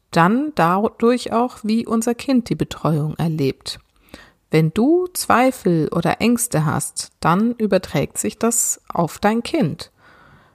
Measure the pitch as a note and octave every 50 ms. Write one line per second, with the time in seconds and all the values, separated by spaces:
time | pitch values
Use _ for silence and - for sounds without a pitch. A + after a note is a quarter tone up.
0 | _ _ - E3+ E3 F#3+ A3+ C4 D4+ D4+ - - D#3+ E3+ F3+ G3 G#3+ G#3+ - -
1 | A#3 A#3 B3 A#3+ - - - A3+ B3 B3 - - - G#3 A3 A3+ - - A3 A3+
2 | A3+ B3 A#3 - - C#4+ C4 A#3+ A3+ - D#3 D3+ D#3 - - - - D3 D#3+ D3
3 | D3 D#3 - - D#3 E3+ D#3 D#3 C#3 C3 - - - - - - - _ _ _
4 | _ _ - - - - _ _ _ _ - D#3 D#3+ D#3 - G#3+ A#3 C#4+ E4+ F4+
5 | F#4 F4+ - - - - G3+ A3+ B3+ C4 - - - F#3+ E3+ D#3+ D3 - - E3+
6 | - E3 - - - A3+ B3 A#3 - - - D#3 D3+ D3+ - - - - - -
7 | - - _ _ - D3+ E3+ G3 A3 A#3+ A#3+ - A3 G3 G3 F#3 - - - C#3+
8 | - - - - - G#3 - - A3+ A#3 A#3 - - - - - _ - - -
9 | F3 D3+ - - - G3+ A3 A#3 - - - E4 G#3 - D#3+ - - - _ _
10 | _ - - _ - _ - _ _ _